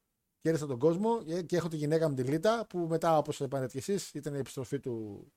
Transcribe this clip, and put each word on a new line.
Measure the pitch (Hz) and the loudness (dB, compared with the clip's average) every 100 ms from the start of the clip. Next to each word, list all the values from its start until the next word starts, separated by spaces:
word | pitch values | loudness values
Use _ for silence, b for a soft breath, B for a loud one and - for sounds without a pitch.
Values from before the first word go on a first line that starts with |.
| _ _ _ _ | _ _ _ _
κέρδισα | 160 160 147 | 0 0 -2
τον | 120 | 4
κόσμο, | 156 175 220 233 156 | 4 4 2 0 -2
ε, | 175 | -6
και | 160 175 | 0 0
έχω | 170 | 0
τη | 156 | -2
γυναίκα | 147 160 160 | 2 2 2
μου | 131 | 2
τη | |
Λίτα, | 123 156 214 233 214 | 0 2 2 2 -2
που | 180 | -4
μετά, | 165 160 170 156 | 0 2 4 4
όπως | 147 - | 2 -2
είπατε | 135 139 131 | -2 -2 -4
κι | 135 | -4
εσείς, | 156 196 - | -2 -4 -4
ήταν | 151 151 143 | -8 -6 -6
η | |
επιστροφή | 127 - 123 139 | -6 -6 -6 -4
του | 131 117 107 98 87 | -4 -6 -6 -10 -16